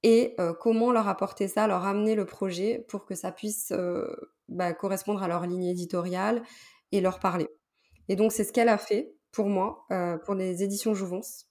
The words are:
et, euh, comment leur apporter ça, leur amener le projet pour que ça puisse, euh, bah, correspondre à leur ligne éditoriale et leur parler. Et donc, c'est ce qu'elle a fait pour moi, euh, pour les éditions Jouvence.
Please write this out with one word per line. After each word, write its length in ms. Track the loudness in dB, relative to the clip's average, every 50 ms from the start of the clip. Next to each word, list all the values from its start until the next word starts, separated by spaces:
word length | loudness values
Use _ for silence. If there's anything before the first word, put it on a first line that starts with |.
et, 320 | 8 8 8 8 6 4 0 -2
euh, 140 | -2 -2 -2
comment 380 | 0 0 2 4 4 4 4
leur 160 | 4 4 2 2
apporter 400 | 0 0 -2 -4 -2 -4 -4 -2
ça, 180 | 2 2 2
leur 180 | 2 2 2 0
amener 300 | 0 0 2 2 2 2
le 100 | 2 0
projet 600 | -4 -4 -4 -4 -4 -2 -2 -2 -2 -2 -4 -6 -8
pour 160 | -10 -10 -8
que 100 | -8 -10
ça 180 | -8 -8 -8
puisse, 400 | -8 -6 -8 -6 -6 -6 -6 -4
euh, 340 | -4 -2 -2 -2 -2 -4 -4 -6 -8 -12 -14 _ _ _ _ -10
bah, 240 | -4 -2 -2 -2
correspondre 500 | -2 -2 -2 -4 -4 -2 -2 -4 -2 -2
à 60 | -2 -2
leur 180 | -2 -2 -2
ligne 200 | -2 -2 -2 -2
éditoriale 760 | -2 -2 -2 -4 -4 -4 -4 -2 -2 -2 -2 0 0 0 -2 -4 -10 -20 -20 -20 -20 -20 _ _ _
et 80 | 0 2
leur 180 | 2 2 0 0
parler. 280 | -2 0 0 0 -4 -4 -6 _ _ _ _ _ _ _ -20 _ -4 -4
Et 80 | 2
donc, 160 | 4 4 2
c'est 120 | 4 0 -2
ce 80 | 0
qu'elle 160 | 2 4 6 6
a 100 | 4 2
fait 360 | 2 0 -2 -2 -2 -6 -14 _ _ _
pour 160 | -4 -2 0
moi, 400 | 2 2 2 0 0 -2 -8 -8 _
euh, 260 | -2 -2 -2 -2 -4 -6
pour 160 | -4 -4 -4
les 280 | -2 -2 -4 -2 -2
éditions 320 | -2 -2 -2 -2 0 0 0
Jouvence. 520 | 0 -2 -4 -6 -8 -8 -10 -16 -16 -20 _